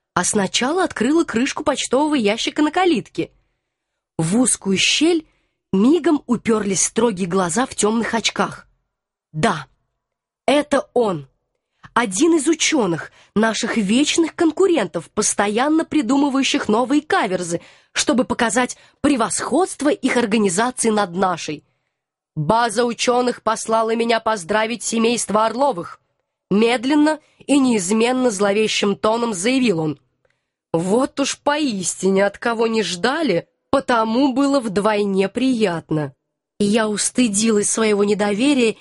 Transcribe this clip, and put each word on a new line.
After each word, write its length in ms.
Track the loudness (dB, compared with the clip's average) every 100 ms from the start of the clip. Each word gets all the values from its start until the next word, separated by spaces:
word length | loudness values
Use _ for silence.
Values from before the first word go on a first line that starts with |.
| _
а 100 | -2
сначала 600 | 0 0 0 -2 -2 -2
открыла 400 | -2 -2 0 0
крышку 380 | 0 -2 -2 -2
почтового 520 | -2 -2 0 0 0
ящика 480 | 0 0 -2 -4 0
на 80 | 0
калитке. 600 | 2 0 0 -4 -8 -8 _ _ _ _ _ _ _ _ -4
В 220 | 0 2
узкую 400 | 2 0 -2 0
щель 480 | 0 2 2 0 -4 _ _ _ _ 2
мигом 460 | 4 4 2 0 -2
уперлись 580 | -4 0 -2 0 -2
строгие 440 | -2 0 0 0 -2
глаза 380 | -2 -2 -2 -4
в 80 |
темных 400 | -2 0 0 -2
очках. 520 | -2 -4 -2 -4 -6 -20 _ _ _ _ _ _
Да, 340 | -2 -2 -2 -8 _ _ _ _ _ _ _ 0
это 420 | 2 2 -2 0
он. 340 | 0 0 -2 -8 _ _ _ _ _ -6
Один 400 | -2 -2 2 2
из 120 | 4 2
ученых, 640 | 0 0 0 0 -2 -8 _ _
наших 420 | 0 0 0 -2 -2
вечных 580 | 2 2 2 0 0
конкурентов, 760 | 2 0 2 2 2 0 -6 -8
постоянно 720 | -4 -2 0 -2 0 2 0
придумывающих 840 | 0 -2 0 2 2 0 0 -2 0
новые 320 | 0 2 0
каверзы, 600 | 2 0 0 -4 -4 -8 -8 -20 _
чтобы 320 | -4 0 0
показать 520 | 0 0 0 0 -2 -6 _ _
превосходство 880 | 0 0 0 -4 -2 0 -2 -2 -2
их 280 | 0 0 0
организации 760 | 0 2 0 0 -2 -2 0
над 240 | 0 0
нашей. 500 | 0 -2 -2 -6 -12 _ _ _ _ _ _ _
"База 500 | -6 0 2 0 0
ученых 580 | -2 -2 0 0 0 -2
послала 520 | -4 -4 -2 0 0
меня 260 | -2 0 0
поздравить 600 | 0 -4 -2 -2 -2 -4
семейство 640 | -4 0 0 0 0 0 0
Орловых", 540 | 0 -2 -2 -8 -16 _ _ _ _ -2
медленно 720 | 2 2 0 0 2 2 0 _ _ 0
и 120 | 2
неизменно 720 | 2 0 0 0 2 2 0
зловещим 680 | 0 0 0 0 0 -2 0
тоном 360 | 0 0 -2
заявил 480 | -2 0 0 0 0
он. 180 | -2 -6 _ _ _ _ _ _ _
Вот 460 | -4 0 0 0 -2
уж 180 | -4 -2
поистине 880 | -2 0 -2 -2 -6 -2 0 2 0
от 120 | -2
кого 280 | -4 -2 0
не 160 | 0
ждали, 640 | -2 -2 -2 0 0 -2 -4 _ -2
потому 600 | -2 0 0 0 2 2
было 280 | 2 2 0
вдвойне 680 | 0 0 0 0 0 0 0
приятно. 840 | 0 -2 0 0 -2 -4 -4 -4 -10 _ _ _ -4
Я 300 | 0 0 0
устыдилась 840 | -2 -4 0 0 2 2 2 0
своего 340 | 0 0 2
недоверия 720 | 2 0 0 0 2 2 0 -2